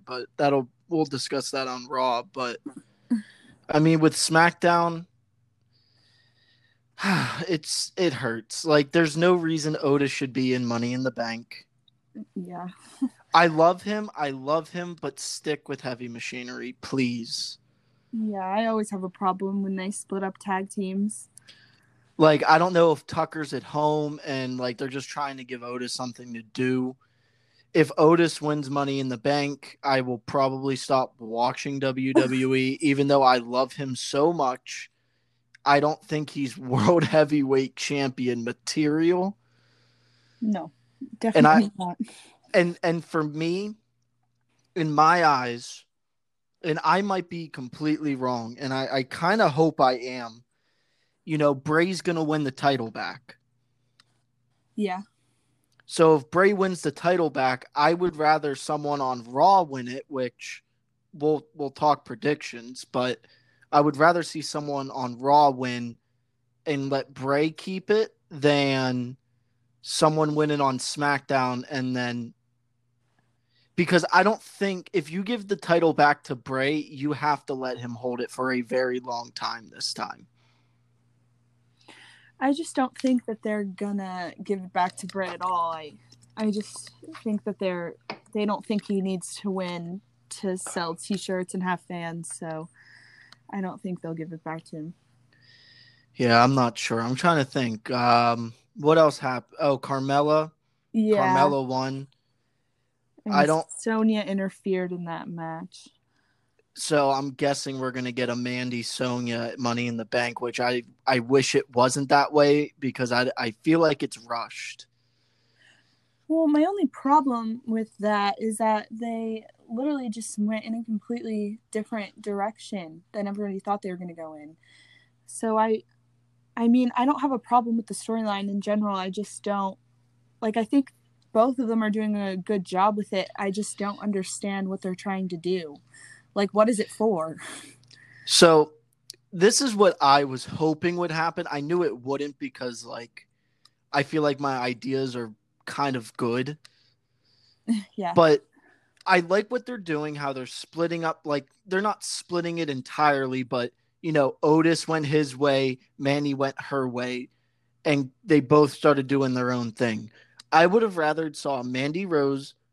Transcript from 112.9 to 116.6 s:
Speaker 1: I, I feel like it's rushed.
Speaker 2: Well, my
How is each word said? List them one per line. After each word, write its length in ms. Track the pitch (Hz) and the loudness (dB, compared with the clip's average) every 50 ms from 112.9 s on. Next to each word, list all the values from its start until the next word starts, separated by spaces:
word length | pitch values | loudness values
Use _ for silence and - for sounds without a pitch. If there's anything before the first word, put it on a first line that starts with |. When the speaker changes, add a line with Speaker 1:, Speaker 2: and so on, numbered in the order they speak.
| 117 - 127 117 120 | -4 -4 -2 0 2
Speaker 1:
I, 180 | 120 123 127 - | 2 0 0 -2
I 160 | - 123 117 107 _ - | -4 -4 -6 -6 _ 0
feel 180 | 156 160 165 | 2 4 6
like 220 | 170 156 147 139 143 | 6 4 2 0 -4
it's 160 | 135 - 113 | -8 -8 -10
rushed. 680 | 110 117 120 117 110 104 - - - - - - - _ _ _ _ _ _ _ _ _ _ _ _ _ _ _ _ _ _ _ _ _ _ _ _ _ _ _ _ - | -10 -8 -6 -6 -6 -8 -12 -14 -14 -14 -14 -16 -20 _ _ _ _ _ _ _ _ _ _ _ _ _ _ _ _ _ _ _ _ _ _ _ _ _ _ _ _ -2
Speaker 2:
Well, 180 | 311 320 330 302 | 0 2 4 4
my 160 | 302 302 | 4 4